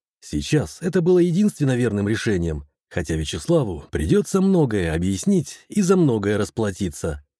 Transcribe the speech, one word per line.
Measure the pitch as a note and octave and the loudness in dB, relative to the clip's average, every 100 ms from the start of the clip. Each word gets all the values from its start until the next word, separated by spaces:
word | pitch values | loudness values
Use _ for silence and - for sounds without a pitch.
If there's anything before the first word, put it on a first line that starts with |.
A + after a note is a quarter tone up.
| _ _ | _ _
Сейчас | - D2+ C#2+ D3+ F#2 - | -8 -8 0 0 -2 -6
это | F3+ F#3 | -4 0
было | E3+ F3+ | 2 4
единственно | F3 E3+ G#3 - C#3 B2 | 4 2 0 2 0 2
верным | A#2+ G2+ G2+ | 0 0 0
решением, | A2 A#2 F#2+ E2 D2+ C#2+ _ _ | 0 0 0 0 -4 -8 _ _
хотя | - E2+ D#2+ | -8 -4 -4
Вячеславу | D#2 F2+ - E3+ A2+ D#2 - | -4 -6 0 0 0 -6 -6
придётся | - D#2 G3 - F#3+ | -4 0 0 2 0
многое | F#3+ F#3 C3+ G#2+ E2 | 2 2 2 0 0
объяснить | D#2+ F2+ F#2+ - G3 C3+ - _ | 0 -2 -2 0 0 0 -10 _
и | G#3 | -2
за | F3+ F#3+ | 2 4
многое | D3+ A2+ G2+ G#2 | 4 2 0 0
расплатиться. | G2+ - G#2+ F#2 F#2 - F2 D2 - _ | -2 -2 -4 -2 -6 -4 -6 -6 -12 _